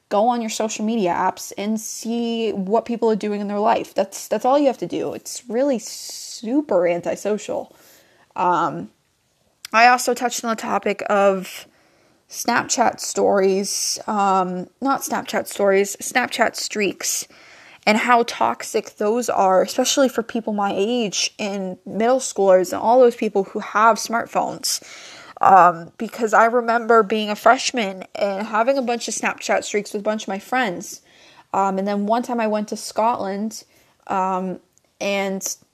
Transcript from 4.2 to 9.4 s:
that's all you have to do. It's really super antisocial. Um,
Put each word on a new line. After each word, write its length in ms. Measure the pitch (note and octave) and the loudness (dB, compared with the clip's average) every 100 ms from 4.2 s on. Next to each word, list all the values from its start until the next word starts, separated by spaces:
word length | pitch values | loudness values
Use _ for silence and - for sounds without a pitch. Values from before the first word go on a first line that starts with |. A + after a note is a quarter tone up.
| - | -6
that's 180 | A3 | -2
all 140 | B3 C#4+ | 2 4
you 80 | C#4 | 2
have 120 | - | 0
to 80 | E3+ | -6
do. 260 | D#3+ C#3+ | -4 -6
It's 320 | - - - B3 | -8 -12 -14 -6
really 300 | A3+ C#4+ A#3 | -2 0 0
super 1080 | - - - - - - G#3+ C#4+ D4 F3+ F3 | -4 -14 -14 -14 -14 -10 -2 -2 2 2 2
antisocial. 880 | F3 E3+ - G3+ G#3 - - - _ - _ _ _ _ | 0 -4 -4 -4 -4 -4 -8 -8 _ -20 _ _ _ _
Um, 560 | - F3 E3 D#3+ E3 G#3 _ _ _ _ _ | -2 0 2 0 -4 -12 _ _ _ _ _